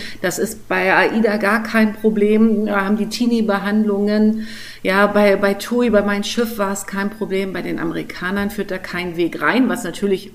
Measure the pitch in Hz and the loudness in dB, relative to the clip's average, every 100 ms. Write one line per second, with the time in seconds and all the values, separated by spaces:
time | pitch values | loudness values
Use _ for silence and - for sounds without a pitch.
0 | - - 185 - 202 - - 185 185 165 | -10 -6 -6 -2 -4 -6 -4 0 2 4
1 | 180 226 220 214 202 226 220 226 214 208 | 4 2 2 2 0 0 0 2 2 2
2 | 220 214 208 214 226 208 208 202 190 214 | 0 2 4 6 4 4 0 0 0 0
3 | 202 - 240 233 208 196 202 214 208 196 | -2 -2 0 2 2 0 0 0 2 2
4 | 208 214 214 220 - - - - 185 196 | 2 4 2 2 -6 -12 -16 -6 0 2
5 | 202 208 208 196 196 196 - 240 240 202 | 4 4 4 4 2 0 -2 0 4 2
6 | 202 202 202 226 220 214 196 196 - 196 | 2 -2 -2 -2 -2 -2 -4 -4 -6 -6
7 | 202 - 185 190 190 180 175 165 165 165 | -4 -6 -4 -2 -4 -6 -6 -4 -4 -6
8 | 156 - 180 202 202 208 196 185 - 175 | -8 -8 -4 -2 -2 -4 -6 -8 -6 -6
9 | 180 170 165 - 147 220 247 - 175 - | -4 -2 -2 0 0 2 2 0 -6 -4
10 | 202 185 - | -2 -2 -4